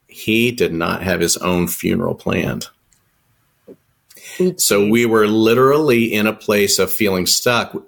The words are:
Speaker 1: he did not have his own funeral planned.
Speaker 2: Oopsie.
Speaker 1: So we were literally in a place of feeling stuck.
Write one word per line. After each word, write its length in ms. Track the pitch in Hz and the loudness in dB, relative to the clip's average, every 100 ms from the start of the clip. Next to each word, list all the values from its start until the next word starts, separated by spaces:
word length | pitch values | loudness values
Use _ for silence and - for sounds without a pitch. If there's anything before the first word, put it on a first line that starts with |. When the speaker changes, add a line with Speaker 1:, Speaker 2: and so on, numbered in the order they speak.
| _ | _
Speaker 1:
he 440 | - - 110 120 | -10 -2 0 0
did 220 | 120 87 | 0 -2
not 300 | 82 85 85 | -2 -4 -4
have 160 | 95 87 | -2 0
his 160 | 85 - | 0 -2
own 300 | 90 90 87 | -2 0 -2
funeral 480 | - 90 90 90 85 | -2 -2 -2 -2 -6
planned. 520 | - 95 82 - - _ _ _ _ _ _ _ _ _ - - _ _ _ - - - | -4 -4 -2 -6 -10 _ _ _ _ _ _ _ _ _ -20 -20 _ _ _ -20 -12 -4
Speaker 2:
Oopsie. 220 | 185 170 | -2 -2
Speaker 1:
So 260 | - 101 104 | 0 2 2
we 180 | 117 117 | 2 2
were 220 | 110 107 | 2 2
literally 880 | 110 110 117 135 147 151 117 117 | 2 2 4 4 4 2 2 2
in 140 | 107 107 | 0 -2
a 60 | |
place 460 | 107 - 104 101 - | -2 -2 0 2 0
of 120 | 92 | -2
feeling 340 | - 104 92 87 | 0 0 0 0
stuck. 500 | - - 120 101 - | -2 0 -2 -2 -8